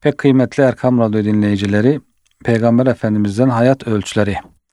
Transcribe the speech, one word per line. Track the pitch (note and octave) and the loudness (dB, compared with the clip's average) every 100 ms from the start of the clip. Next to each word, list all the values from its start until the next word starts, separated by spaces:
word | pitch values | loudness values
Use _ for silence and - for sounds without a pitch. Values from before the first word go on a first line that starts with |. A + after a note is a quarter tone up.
Pek | D3+ C#3 | -2 0
kıymetli | C#3+ C3 B2 - | 2 2 0 0
Erkam | C3+ A#2 B2+ B2 | 0 0 0 0
Radyo | A#2 G#2+ | 0 0
dinleyicileri, | G#2+ G#2+ G#2 G2+ G2+ G#2 A2+ D3 - _ _ _ - | 0 0 0 0 0 0 2 0 -4 _ _ _ -2
Peygamber | A#2 A#2 A#2 B2+ | 0 2 2 0
Efendimiz'den | A#2+ A2 G#2+ G#2 G2+ C3 | -2 -2 -2 -2 0 0
Hayat | A#2+ B2 C3+ - | 2 0 0 -2
Ölçüleri | G#2+ F#2+ - G2+ F#2 - _ _ | -4 -4 -2 -2 -4 -10 _ _